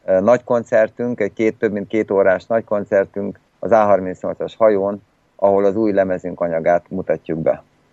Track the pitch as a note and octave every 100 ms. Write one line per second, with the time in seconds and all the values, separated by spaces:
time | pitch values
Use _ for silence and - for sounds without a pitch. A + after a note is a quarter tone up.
0 | - F#2+ G2+ B2 - A#2+ A2 A2+ A2 -
1 | A#2+ A#2+ G2+ - A2 G#2+ A2 G#2 F#2+ A2
2 | G#2 G2 G2 F#2 - A2+ - G#2 G2 G2+
3 | F#2+ G2+ G2+ F2+ _ _ F#2 A2 G#2 F#2+
4 | F#2 F2 F#2 F2+ F2 - A2 G2+ G2 G2+
5 | _ _ _ - G2+ G2 G2+ G2 A2 G2
6 | F#2+ F2+ F2+ - F2 E2 E2 F2 _ F#2+
7 | - D#2+ - E2 D#2 - _ _ _